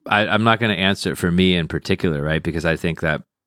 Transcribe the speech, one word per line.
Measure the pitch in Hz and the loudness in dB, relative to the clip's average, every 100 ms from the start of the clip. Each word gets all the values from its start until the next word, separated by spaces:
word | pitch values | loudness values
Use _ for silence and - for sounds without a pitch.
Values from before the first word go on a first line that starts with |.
| - | -2
I, | 104 101 | 0 2
I'm | 104 | 2
not | 113 110 | 2 2
gonna | 117 | 0
answer | 87 95 98 92 | 0 0 0 -2
it | 67 | -2
for | 90 | 0
me | 87 92 90 | 4 4 2
in | 80 | 0
particular, | 78 - 95 92 73 | -4 -2 -2 0 -2
right? | 76 80 | -2 -2
Because | 85 78 82 | -2 -4 -2
I | 80 | -2
think | 87 80 | -2 -2
that | 82 73 - _ | -4 -4 -8 _